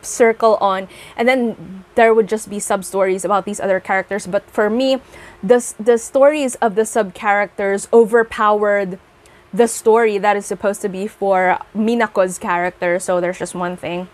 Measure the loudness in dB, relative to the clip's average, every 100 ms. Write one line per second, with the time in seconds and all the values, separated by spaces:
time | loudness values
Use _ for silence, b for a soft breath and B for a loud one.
0 | -12 2 2 4 2 2 0 -2 -6 B
1 | B B 0 2 0 -6 -14 -18 -6 2
2 | 4 4 2 -2 -6 -10 -4 -4 -4 -2
3 | 0 0 0 -2 -2 -6 -2 -2 0 -4
4 | -2 -6 -4 -6 -4 -2 0 2 0 -2
5 | B B B B 2 2 2 -6 0 0
6 | 0 4 4 4 -2 -2 -2 0 -2 -2
7 | -4 -4 0 0 0 -4 -2 -2 2 4
8 | 4 2 0 0 2 2 2 0 -2 -8
9 | _ _ b b b 0 0 2 2 4
10 | 4 2 0 0 -2 -4 -4 -2 -6 -6
11 | -8 -4 0 2 2 0 -4 -4 -2 0
12 | 0 0 -2 -2 -4 -2 -2 -4 -2 -2
13 | -2 -2 -2 -6 -8 -6 -8 -8 -8 -8
14 | -10